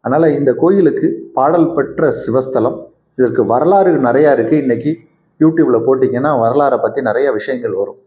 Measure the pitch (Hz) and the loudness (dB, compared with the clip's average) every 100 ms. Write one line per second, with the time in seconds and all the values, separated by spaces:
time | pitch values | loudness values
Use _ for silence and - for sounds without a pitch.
0 | - 143 160 143 139 123 165 196 160 131 | -2 0 0 0 0 0 2 2 2 0
1 | 160 - - - 139 175 160 226 - - | -2 -4 -8 -2 0 2 0 0 -4 -2
2 | 151 113 - 123 131 131 113 - - _ | -2 -2 -2 -2 -2 -2 -2 -4 -16 _
3 | _ - 123 131 110 117 156 196 180 156 | _ -2 0 0 0 0 2 2 2 0
4 | 127 127 151 127 - 156 135 113 147 165 | 0 2 2 2 0 0 0 -2 -4 -8
5 | _ _ _ _ 156 160 - 170 131 131 | _ _ _ _ 2 4 2 2 2 0
6 | 131 123 147 139 113 135 143 123 113 120 | 0 0 -2 0 0 2 0 0 -2 -2
7 | 123 110 139 110 - 127 117 95 101 - | -2 0 0 -2 -4 -6 -6 -4 -6 -8